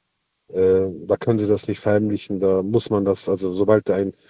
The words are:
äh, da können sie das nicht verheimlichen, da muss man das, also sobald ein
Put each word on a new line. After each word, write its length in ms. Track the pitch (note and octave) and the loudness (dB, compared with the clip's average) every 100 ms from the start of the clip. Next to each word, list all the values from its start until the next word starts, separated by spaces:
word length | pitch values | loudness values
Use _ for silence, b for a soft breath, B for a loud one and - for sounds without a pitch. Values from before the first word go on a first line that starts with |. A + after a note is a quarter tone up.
| _ _ _ _ - | _ _ _ _ -8
äh, 380 | F#2 F#2 F#2+ F#2+ D#2+ F2 | 0 2 4 0 -6 -4
da 100 | G2+ | -2
können 220 | - A2+ | 0 0
sie 80 | G#2 | 0
das 220 | G#2 - | 0 -2
nicht 120 | G2 | -4
verheimlichen, 600 | G#2+ G#2 G#2+ G#2 - G2 | 0 0 0 -2 -6 -2
da 220 | F#2+ F#2+ | 0 0
muss 280 | F#2+ A2+ - | 0 -2 0
man 140 | G#2 | 0
das, 240 | G2 F#2+ - | 0 -2 -2
also 240 | F#2+ F#2+ | -4 -2
sobald 380 | F#2 G2+ G#2+ - | 0 2 2 2
ein 220 | F#2+ G2 b b | 0 -2 b b